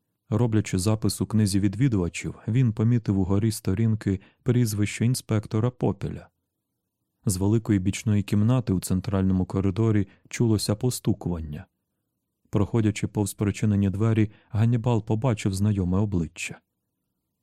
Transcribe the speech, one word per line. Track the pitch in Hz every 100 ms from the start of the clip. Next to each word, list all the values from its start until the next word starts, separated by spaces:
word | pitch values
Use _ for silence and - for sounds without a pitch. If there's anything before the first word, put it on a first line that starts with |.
| _ _ -
Роблячи | 107 120 107 - 92
запис | 95 110 104 -
у | 98
книзі | 110 104 98
відвідувачів, | 101 101 139 104 85 - 82 - -
він | 117 123
помітив | 110 113 120 - 98
угорі | 92 101 110
сторінки | - - 95 113 107 101 92 - _
прізвище | - 123 117 104 104 - 117
інспектора | 127 - 110 - 110 120
Попеля. | - 127 - - 87 - _ _ _ _ _ _ _ _ _ -
З | 90
великої | 98 113 110 101
бічної | 92 - 110 104
кімнати | 98 104 107 127 -
у | 92
центральному | - 92 - 98 95 92 87
коридорі | 98 95 92 113 104 98 _ -
чулося | - 120 107 - 104
постукування. | 127 - - 95 87 87 76 73 - _ _ _ _ _ _ _ _
Проходячи | 104 98 117 107 - 107
повз | - 101
причинені | - 101 - 107 101 98
двері, | 95 113 110 104 - _
Ганнібал | 104 117 120 120 113 104
побачив | 110 135 104 107
знайоме | 95 104 98 90 92
обличчя. | 107 90 78 - - - _ _ _ _ _ _ _ _